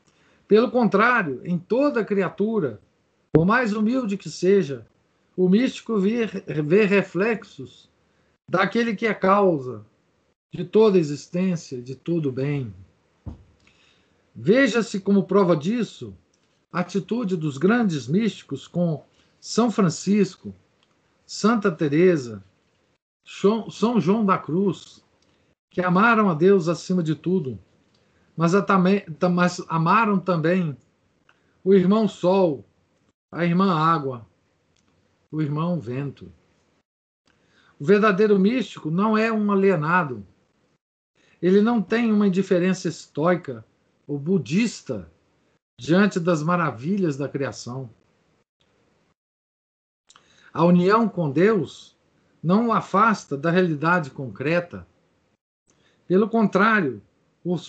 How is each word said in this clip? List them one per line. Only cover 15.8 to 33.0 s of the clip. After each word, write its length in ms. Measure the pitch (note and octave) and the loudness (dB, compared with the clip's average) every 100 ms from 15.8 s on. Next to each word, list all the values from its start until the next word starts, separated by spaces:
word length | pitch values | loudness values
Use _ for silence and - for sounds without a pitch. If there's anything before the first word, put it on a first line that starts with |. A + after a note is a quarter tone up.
| G3+ - A2+ F#2+ _ _ _ _ _ | -6 -8 -16 -18 _ _ _ _ _
a 80 | E3+ | -8
atitude 560 | F3 G3 - A3+ G#3+ F3+ | -4 -6 -4 -4 -4 -4
dos 200 | D#3 C3 | -6 -2
grandes 500 | F3+ A#3+ A3 D3+ A2+ | 0 2 0 -2 -2
místicos 640 | F3 A3+ - - C3+ - | -2 -2 -6 -12 -12 -8
com 340 | E3+ F3 D3 - _ _ _ | -4 -2 -4 -10 _ _ _
São 300 | - - A#3+ | -6 0 0
Francisco, 840 | G3+ F3+ D#3 - G#3 F#3 - G#2 G2 _ _ _ _ _ _ | 2 0 0 -2 0 0 -4 -18 -18 _ _ _ _ _ _
Santa 480 | - - G#3 A#3 G3 | -18 -2 0 2 0
Teresa, 720 | D#3+ D#3 D3 F#3 E3 A#2+ G#2 - _ _ _ _ _ _ _ | -2 -2 4 4 2 -2 -12 -18 _ _ _ _ _ _ _
São, 460 | _ - G3 A3+ G3 | _ -2 0 0 -4
São 300 | - A3 A#3+ | -4 0 0
João 240 | D3+ A3 | 0 2
da 120 | G3+ F3+ | 0 -2
Cruz, 640 | - E3+ G3 - - - _ _ _ _ _ _ _ | -2 -2 -2 -4 -10 -20 _ _ _ _ _ _ _
que 100 | - | -4
amaram 480 | F3+ F3+ A#3 A3 G#3 | 0 4 4 4 2
a 60 | |
Deus 340 | D3+ F3+ G3 E3 | 2 4 4 2
acima 340 | E3 - F#3 | -4 -4 -2
de 120 | D#3+ | -2
tudo, 440 | D3+ E3+ F#3 C3+ G#2+ _ _ _ _ _ _ _ - | -4 -2 -4 -4 -12 _ _ _ _ _ _ _ -2
mas, 180 | E3 | 0
a, 80 | G3 | 2
também, 380 | F#3+ G3 F3+ G3 - D3+ | 2 2 4 2 -2 -4
tam-, 120 | F3+ | 0
mas 340 | F3 F3 F3 - | 2 0 -2 -6
amaram 500 | D#3+ D#3+ G#3 A3 G3 | -2 2 2 2 0
também 560 | F3+ E3+ D#3 F#3 E3 C3 _ _ _ _ _ _ _ _ | 0 0 0 0 -2 -6 _ _ _ _ _ _ _ _
o 100 | F#3 | 4
irmão 320 | G3 F3+ G#3+ G#3 | 4 6 2 2
Sol, 580 | - F3 G3 F3+ B2+ - _ _ _ | 0 0 2 2 0 -10 _ _ _